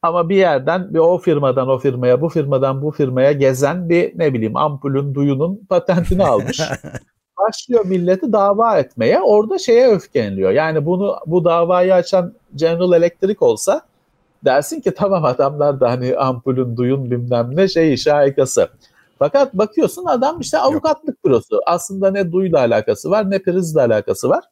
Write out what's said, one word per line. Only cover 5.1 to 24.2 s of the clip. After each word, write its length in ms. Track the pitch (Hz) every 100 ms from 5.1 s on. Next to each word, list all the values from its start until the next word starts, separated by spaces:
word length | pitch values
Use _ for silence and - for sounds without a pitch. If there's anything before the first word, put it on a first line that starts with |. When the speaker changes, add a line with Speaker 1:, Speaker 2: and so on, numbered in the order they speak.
| 139
Speaker 1:
duyunun 500 | 143 135 165 196 -
patentini 540 | 180 175 180 170 190
almış. 380 | 175 110 - - 160 131 - 127
Speaker 2:
<laughs> 360 | _ _ _ -
Speaker 1:
Başlıyor 480 | 208 - - 240 190
milleti 480 | 185 175 185 277
dava 440 | 214 196 202 233 196
etmeye. 420 | 139 - 117 247
Orada 360 | 370 208 220 392
şeye 300 | - 233 254
öfkeleniliyor. 600 | 202 - 139 107 98 95
Yani 340 | 110 160 156 147
bunu, 300 | 180 202 190 -
bu 200 | 175 170
davayı 480 | 170 170 180 185
açan 400 | 185 170 190 175 - _ 139
General 380 | 165 170 180
Electric 420 | 175 170 - 190 208
olsa 420 | 131 110 - 277 _ _ _ _ _ _ -
dersin 360 | 131 147 320
ki 120 | -
tamam 320 | 185 202 190 151
adamlar 540 | 123 139 147 143 139
da 120 | 127
hani 260 | 123 123 135
ampulün, 600 | 131 123 135 127 123 117
duyun 340 | 123 135 127
bilmem 380 | 123 120 120 120 147
ne 120 | 190
şeyi 300 | 170 160 131
şahikası. 720 | - 147 139 139 131 - 92 _ _ _ _ _
Fakat 340 | 143 277 269
bakıyorsun 520 | 185 214 - 254 - 359
adam 340 | 262 262 339
işte 180 | 269 -
Speaker 2:
Yok. 80 | -
Speaker 1:
avukatlık 600 | 302 311 302 311 - 180
bürosu. 360 | 120 - 104 -
Aslında 460 | 170 - 190 190
ne 200 | 196 180
duyla 280 | 180 190 160
alakası 500 | 120 117 - 104 156
var 220 | 202 196
ne 80 | 196
prizle 420 | 190 175 170 156
alakası 480 | 120 107 - 104